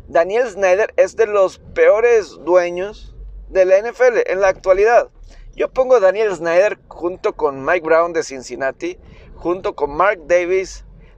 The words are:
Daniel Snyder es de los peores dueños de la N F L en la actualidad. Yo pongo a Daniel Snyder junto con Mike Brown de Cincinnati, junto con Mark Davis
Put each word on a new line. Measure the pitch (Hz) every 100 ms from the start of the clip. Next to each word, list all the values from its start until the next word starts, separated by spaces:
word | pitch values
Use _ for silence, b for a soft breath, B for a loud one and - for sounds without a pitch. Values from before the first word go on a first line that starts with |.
| -
Daniel | 160 175 220 254
Snyder | 190 190 185 220 -
es | 185 -
de | 214
los | 208 185 -
peores | - 170 165 208 233 226 160 82
dueños | 147 180 175 175 202 214 - - - - -
de | 190 185
la | 190
N | 233
F | 226 254
L | 208 -
en | 185
la | 196
actualidad. | 185 190 190 214 233 - - - b b -
Yo | 302
pongo | 254 254 247
a |
Daniel | 190 196 220 165
Snyder | 170 170 208 196 _
junto | - 165 156 214
con | - 147 135
Mike | 139 180 160
Brown | 160 170
de | 165
Cincinnati, | - 135 120 123 135 - 170 180 b b b -
junto | 165 185 202 -
con | 143 147
Mark | 190 196 147
Davis | 175 175 190 180 - - - b